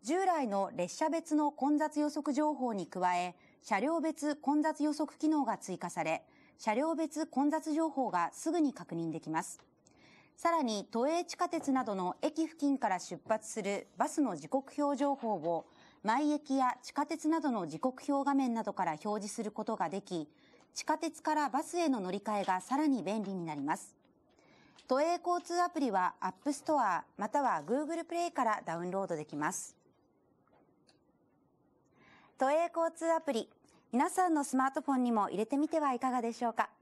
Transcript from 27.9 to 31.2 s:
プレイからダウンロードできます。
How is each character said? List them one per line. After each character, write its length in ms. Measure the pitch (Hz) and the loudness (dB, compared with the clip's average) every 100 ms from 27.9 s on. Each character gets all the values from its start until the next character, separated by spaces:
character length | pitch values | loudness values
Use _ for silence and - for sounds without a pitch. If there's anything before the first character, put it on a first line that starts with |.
| 330 330 | -4 -4
プ 80 | |
レ 140 | 339 349 | -2 -2
イ 40 | |
か 120 | 330 233 | 0 2
ら 160 | 214 - | 0 -2
ダ 120 | 165 | -4
ウ 80 | 175 | -2
ン 60 | |
ロ 120 | 190 | -2
ー 40 | 190 | -2
ド 80 | 165 | -4
で 100 | 151 | -4
き 100 | 151 | -2
ま 160 | 151 | -2
す。 240 | 185 - _ _ _ _ _ _ _ _ _ _ _ _ _ _ _ | -2 -10 _ _ _ _ _ _ _ _ _ _ _ _ _ _ _